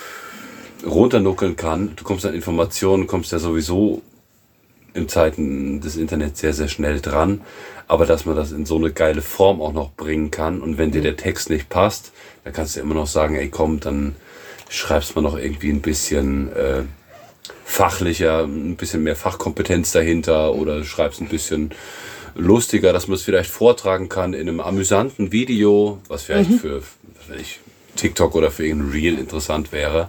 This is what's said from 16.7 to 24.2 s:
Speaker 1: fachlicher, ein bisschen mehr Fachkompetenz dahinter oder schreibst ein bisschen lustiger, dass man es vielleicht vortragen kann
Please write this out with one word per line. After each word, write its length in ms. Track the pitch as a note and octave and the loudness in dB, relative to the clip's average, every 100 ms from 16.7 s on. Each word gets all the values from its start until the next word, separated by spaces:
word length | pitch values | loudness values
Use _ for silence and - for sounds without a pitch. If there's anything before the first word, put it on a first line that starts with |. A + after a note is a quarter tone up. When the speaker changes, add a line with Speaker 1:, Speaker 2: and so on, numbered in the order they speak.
| C2 C2+ - _ - - _ - - - | -2 -4 -12 _ -20 -20 _ -20 -18 -4
Speaker 1:
fachlicher, 800 | - F2+ - F2 E2 E2 D#2+ | 2 2 2 -2 2 2 2
ein 320 | D#2 D2+ D2+ E2+ | 0 -4 -6 -6
bisschen 260 | - E2 | -4 -2
mehr 120 | D#2 D#2 | 0 -2
Fachkompetenz 760 | F#2 - A2+ - - F2 F2 | -4 -4 -4 -4 0 0 2
dahinter 600 | E2+ E2 E2+ D#2+ D#2 D#2 C#2 | 2 4 2 2 2 2 0
oder 280 | D#2 D2+ D2+ | 0 -2 -4
schreibst 340 | - D2 - | -2 -2 -2
ein 60 | E2+ | -6
bisschen 420 | D#2+ - D#2 D2+ - - - - - - - | -4 -2 -4 -4 -8 -16 -16 -16 -16 -14 0
lustiger, 580 | E2+ A#2 A#2 G#2 F#2 | 6 6 6 4 4
dass 140 | F2 - | 4 2
man 60 | F#2 | -2
es 80 | |
vielleicht 260 | - F#2 F2 | 2 2 2
vortragen 580 | - A2 G2 G2 F#2 F2+ | 4 6 6 2 -2 -2
kann 240 | F#2+ | -2